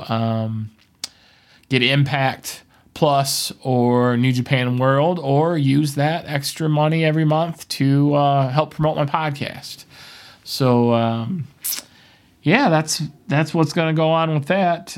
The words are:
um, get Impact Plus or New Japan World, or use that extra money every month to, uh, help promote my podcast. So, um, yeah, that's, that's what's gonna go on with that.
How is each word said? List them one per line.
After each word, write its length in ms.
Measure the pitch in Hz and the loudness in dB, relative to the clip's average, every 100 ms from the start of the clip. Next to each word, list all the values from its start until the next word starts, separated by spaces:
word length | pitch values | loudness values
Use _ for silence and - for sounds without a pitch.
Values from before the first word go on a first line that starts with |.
| - | -4
um, 600 | 113 113 113 110 110 107 - _ _ - _ _ _ _ _ - | -2 -2 -2 -4 -6 -8 -12 _ _ -18 _ _ _ _ _ -2
get 120 | 131 | 2
Impact 800 | 123 139 139 147 135 - - - - _ _ | 4 4 2 0 0 -2 -10 -16 -18 _ _
Plus 580 | - 156 139 139 - - - | -2 2 2 0 -4 -6 -8
or 540 | 131 127 120 123 123 120 | -2 0 2 2 2 2
New 140 | 127 | 0
Japan 460 | 127 123 135 123 123 | 0 0 0 0 0
World, 420 | 131 135 156 180 | 2 2 2 0
or 380 | 139 139 160 170 | 0 0 2 2
use 380 | 139 135 151 139 | 2 2 0 0
that 300 | 147 165 - | -2 -2 -6
extra 420 | 147 139 - 156 | -6 -6 -4 -2
money 340 | 151 151 160 | 0 0 0
every 220 | 160 156 156 | 0 2 2
month 420 | 156 170 160 - | 0 -2 -8 -10
to, 440 | - 135 139 143 | -2 2 2 2
uh, 360 | 143 143 139 135 | 2 2 2 0
help 260 | 131 151 - | 0 -2 -2
promote 220 | 156 156 | -2 0
my 80 | 143 | 0
podcast. 800 | 165 156 139 - - - - - - - - - - | -2 -2 -4 -8 -10 -16 -18 -20 -20 -20 -20 -20 -20
So, 500 | - - 131 123 120 | -10 0 2 4 4
um, 540 | 117 117 113 117 185 131 _ - - - - - _ _ _ | 2 2 -2 -4 -6 -10 _ -10 -8 -10 -18 -20 _ _ _
yeah, 240 | 143 214 269 | 0 2 4
that's, 340 | 156 156 - 147 - - | 2 0 -4 -8 -10 -2
that's 260 | 147 160 | 0 0
what's 180 | 170 160 | 0 0
gonna 220 | 175 160 | 0 0
go 160 | 156 160 | 2 2
on 240 | 160 165 | 2 0
with 140 | 151 139 | -2 0
that. 500 | 185 180 165 - | 0 0 -2 -6